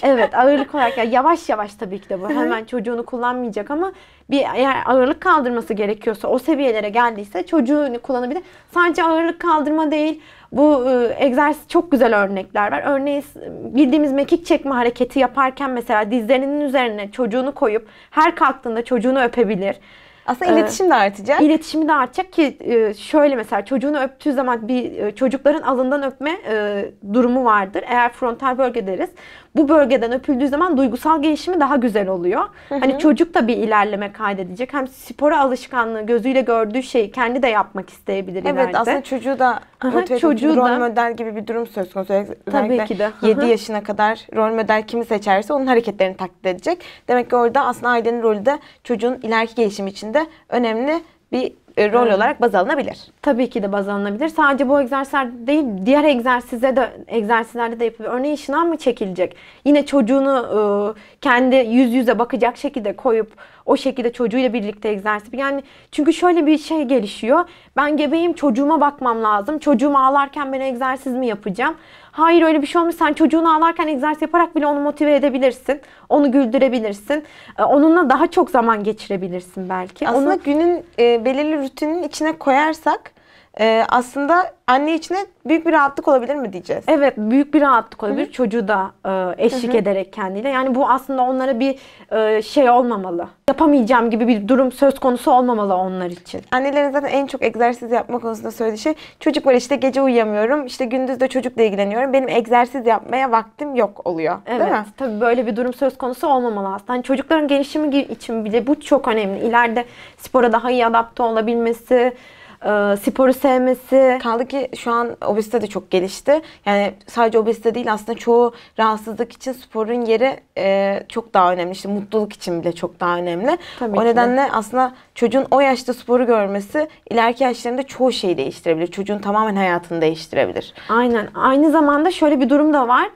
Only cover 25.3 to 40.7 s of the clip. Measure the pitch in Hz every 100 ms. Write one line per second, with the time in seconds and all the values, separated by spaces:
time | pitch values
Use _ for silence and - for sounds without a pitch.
25.3 | 269 277 311 247 254 254 285 269 269 285
26.3 | 381 - 220 208 202 - - 202 240 240
27.3 | 254 240 208 196 202 254 247 240 - 247
28.3 | 240 269 254 247 233 190 185 359 - -
29.3 | - _ - 285 311 262 262 233 254 302
30.3 | 247 277 285 359 269 262 240 311 320 311
31.3 | 294 349 359 269 277 240 202 190 185 180
32.3 | 254 403 - - 277 262 277 302 233 339
33.3 | 349 233 208 220 208 208 202 202 202 208
34.3 | 190 180 180 254 277 262 - - - 294
35.3 | 294 269 254 - 254 226 220 214 233 254
36.3 | 269 233 226 214 254 254 247 226 240 233
37.3 | 254 254 214 196 190 - - - 196 190
38.3 | 185 277 262 247 - - 277 - 262 247
39.3 | 254 254 220 - - 262 349 370 - 320
40.3 | 226 294 311 247